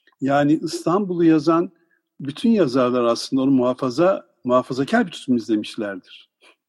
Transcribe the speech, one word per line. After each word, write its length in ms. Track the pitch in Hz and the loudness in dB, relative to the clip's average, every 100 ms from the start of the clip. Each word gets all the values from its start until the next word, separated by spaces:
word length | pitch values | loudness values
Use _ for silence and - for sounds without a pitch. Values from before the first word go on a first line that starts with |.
| _ _ | _ _
yani 400 | 131 143 143 160 | -2 2 2 0
İstanbul'u 600 | 160 - 165 185 196 175 | -2 -6 -2 -2 -2 2
yazan 460 | 165 160 151 165 175 - _ _ _ - | 2 4 2 0 -2 -8 _ _ _ -14
bütün 300 | 135 - 233 | -12 -2 2
yazarlar 540 | 220 147 131 123 123 | 2 2 2 2 2
aslında 380 | 117 117 - 135 | 0 0 -2 -2
onu 80 | 135 | 2
muhafaza, 760 | 131 123 123 131 120 175 - - _ | 2 2 -2 -4 0 0 0 -6 _
muhafazakar 640 | 123 127 - 127 139 226 185 | 0 0 0 -4 -2 0 -2
bir 60 | |
tutum 240 | - - 120 | -6 -2 -2
izlemişlerdir. 920 | 107 107 107 - 101 95 - - _ _ _ _ | 0 -2 -2 -8 -8 -10 -14 -20 _ _ _ _